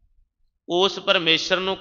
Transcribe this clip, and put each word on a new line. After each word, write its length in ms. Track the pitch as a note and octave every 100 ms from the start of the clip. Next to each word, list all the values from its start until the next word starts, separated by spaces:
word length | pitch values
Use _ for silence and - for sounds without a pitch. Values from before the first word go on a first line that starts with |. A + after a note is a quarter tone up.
| _ _ _ _ _ _ -
ਉਸ 300 | E3+ F#3+ F#3+
ਪਰਮੇਸ਼ਰ 640 | F#3+ F#3+ E3 D#3+ - F#3
ਨੂੰ 180 | F#3+ F#3+